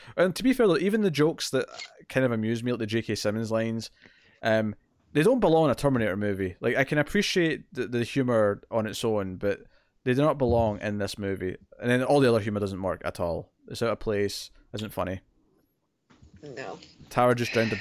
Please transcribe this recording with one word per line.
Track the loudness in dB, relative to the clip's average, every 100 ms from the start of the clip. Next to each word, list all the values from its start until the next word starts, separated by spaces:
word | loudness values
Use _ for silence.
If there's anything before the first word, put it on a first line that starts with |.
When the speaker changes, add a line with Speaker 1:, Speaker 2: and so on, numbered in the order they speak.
| -8 0
Speaker 1:
And | 0
to | 2
be | 0
fair, | 4 4
though, | 4
even | 2 2
the | 0
jokes | 2 2 0 -2
that | -2 -4 -8 -16 -18 -4
kind | 0 2
of |
amuse | 0 0 -2
me, | -2
like | -2
the | -2
J | -2
K | -2
Simmons | -2 -2 -2 -2
lines, | -2 -2 -4 -8 -16 -20 _ _ _
um, | 0 2 0 -4 _ _ _
they | 2
don't | 4 4
belong | 4 4 4
in |
a | 2
Terminator | 2 2 0 0
movie. | -2 -2 -4 -2
Like, | -2 0
I |
can | 2 0
appreciate | 0 0 0 0 0 -2 -8
the, | -8 -4
the | -2
humor | -2 0 2 4 2 0 -4
on | -4 -4
its | -2
own, | -2 0 -2 -2
but | -2 -2 -6 _ _ _
they | -2
do | 2
not | 2 2
belong | 2 2 2 -2
in | -4 -4
this | -4 -4
movie. | -6 -4 -6 -8 -14 -8
And | -2
then | 0
all | 2 4
the | 4
other | 4
humor | 0 -2
doesn't | -4 -4
work | -4 -4
at | -6 -4
all. | -4 -4 -8 _ -16
It's | -4
out | -4
of | -2
place. | -2 -2 -2 -4 -12 -20 _
Isn't | -10 -8
funny. | -6 -6 -6 -12 _ _ _ _ _ _ _ _ _ -20 -20
Speaker 2:
No. | -16 -12 -12 -14 -18 -20 -6
Speaker 1:
Tara | 2 4 4
just | 0
drowned, | 0 0 -2